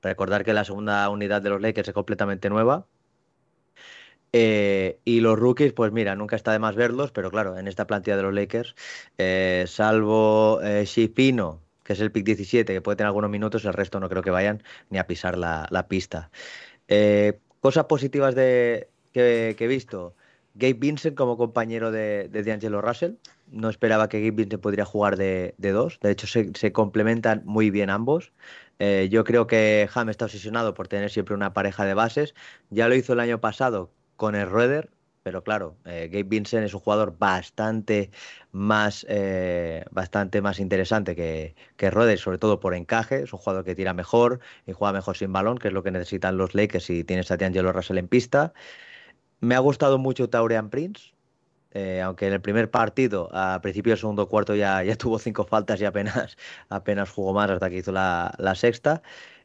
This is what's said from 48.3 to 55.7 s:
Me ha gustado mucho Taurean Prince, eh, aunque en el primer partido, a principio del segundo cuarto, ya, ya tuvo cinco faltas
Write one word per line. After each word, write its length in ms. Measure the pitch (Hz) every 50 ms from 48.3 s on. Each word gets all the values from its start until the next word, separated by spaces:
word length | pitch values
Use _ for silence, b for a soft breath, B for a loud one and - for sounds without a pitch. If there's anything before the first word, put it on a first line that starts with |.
| - 143 147 170 B B B B B B B B B B B B B B _ _ _ _
Me 140 | - 117 123
ha 40 | 127
gustado 380 | 131 143 139 - 156 139 135 131
mucho 320 | 131 135 127 - 131 117
Taurean 400 | - 120 117 113 117 110 107 107
Prince, 440 | 101 127 156 185 208 - - _ _ _ _ _ _ _ _ _ _ _ _ _
eh, 300 | _ 101 98 95 92 92
aunque 260 | 92 92 92 - - 98
en 60 | 98
el 80 | 98
primer 280 | 95 101 101 113 117 104
partido, 600 | - 117 110 107 - - 131 123 101 95 87 82
a 280 | - 95 95 92 92 92
principio 300 | - 101 92 101 104 117
del 80 | 110 101
segundo 280 | - 110 104 101 101 95
cuarto, 280 | 104 107 101 - 104
ya, 280 | 104 101 98 95 95 92
ya 120 | 95 110
tuvo 220 | - - 127 113 110
cinco 280 | - 120 107 - 104
faltas 360 | - - 110 104 -